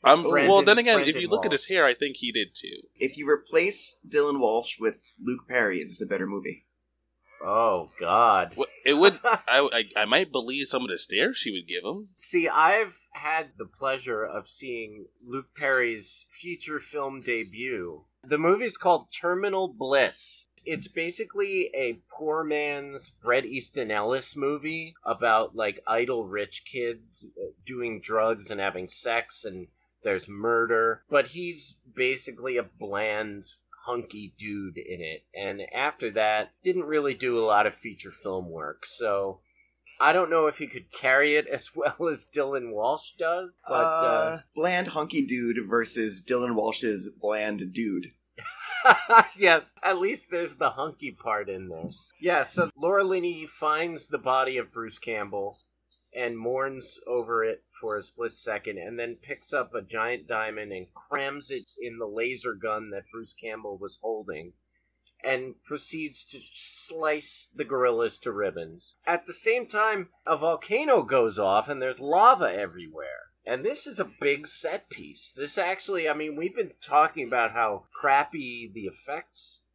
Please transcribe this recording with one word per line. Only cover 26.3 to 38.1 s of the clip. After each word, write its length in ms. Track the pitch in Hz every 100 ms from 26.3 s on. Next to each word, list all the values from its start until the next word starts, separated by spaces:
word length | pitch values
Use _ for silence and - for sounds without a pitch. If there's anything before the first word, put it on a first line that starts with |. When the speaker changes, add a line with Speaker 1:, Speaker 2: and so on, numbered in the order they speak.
| 104 101 - -
Speaker 3:
kids, 520 | 131 120 117 113 _ - -
uh, 140 | 98 - -
doing 340 | 127 120 107
drugs 420 | - 110 110 110 98
and 100 | 104
having 300 | 98 92 90 -
sex, 380 | 123 117 - -
and 240 | 110 92 90 _ _ _
there's 240 | 107 95 92
murder. 760 | 101 110 117 113 113 113 113 _
But 180 | 143 123
he's 480 | 160 175 165 - _ 127 120
basically 600 | 127 131 - 117 131 120
a 60 |
bland, 800 | - _ 104 101 107 107 107 101 92 _ _ - -
hunky 480 | 120 117 107 101 _
dude 380 | 107 101 95 80
in 240 | - 90
it. 220 | 80 80 _ 90
And 260 | 98 101 95
after 380 | 120 143 - 117
that, 360 | 104 107 107 104 _
didn't 220 | 185 180 151
really 280 | 151 143
do 240 | 123 127 117
a 80 | 110
lot 220 | 104 104
of 60 | -
feature 280 | 117 92 98